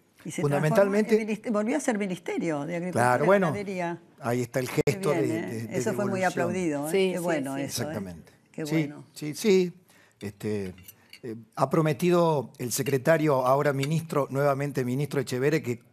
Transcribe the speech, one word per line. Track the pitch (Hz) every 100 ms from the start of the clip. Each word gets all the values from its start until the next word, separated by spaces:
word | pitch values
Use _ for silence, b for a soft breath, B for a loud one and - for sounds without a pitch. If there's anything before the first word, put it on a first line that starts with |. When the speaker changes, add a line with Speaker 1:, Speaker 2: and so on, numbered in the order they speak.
| _ _
Speaker 1:
Y | 175
se | -
Speaker 2:
Fundamentalmente | 143 143 156 214 202 202 220 220
Speaker 1:
transformó | 220
en | 214
minist-, | -
volvió | 208 208 294
a |
ser | 262 208
ministerio | 202 175 - 415 170 147 151
de | 175
Agricultura | 180 120
Speaker 2:
Claro, | 123 123
Speaker 1:
y | 160
Speaker 2:
bueno, | 202 170
Speaker 1:
Ganadería. | 202 202 185 170 170 - -
Speaker 2:
ahí | 123 120
está | 120 135
el | 127
Speaker 1:
Qué | - -
Speaker 2:
gesto | 196 175
Speaker 1:
bien, | 139 135
Speaker 2:
de, | -
Speaker 1:
¿eh? | -
Speaker 2:
de, | 113 113
de | -
Speaker 1:
Eso | 220
fue | 208
muy | 196 190
Speaker 2:
devolución. | 180
Speaker 1:
aplaudido, | 180 175 180 170 143 151
¿eh? |
Speaker 3:
Sí, | 190 190
Speaker 1:
Qué | 180
Speaker 3:
sí, |
Speaker 1:
bueno | 170 156 135 139
Speaker 3:
sí. |
Speaker 1:
eso, | 139 -
¿eh? | -
Speaker 2:
Exactamente. | 110 95 82 - _ _
Speaker 1:
Qué | - 151
Speaker 2:
Sí, |
Speaker 1:
bueno. | 160 147 147 131
Speaker 2:
sí, | - 151
sí. | 139 220 190 180 - b b b _
Este, | 98 - 107 104 95 90 90 b b -
eh, | 120 113 - -
ha | 139
prometido | 165 156 147 180 175 165 147 113 -
el | 123
secretario, | 123 139 135 160 160 151 131 127
ahora | 139 147
ministro, | 139 139 160 165 147 135
nuevamente | 131 143 135 143 131
ministro | 123 131 143 143
Echeverre, | 123 123 139 156
que | 120 117 _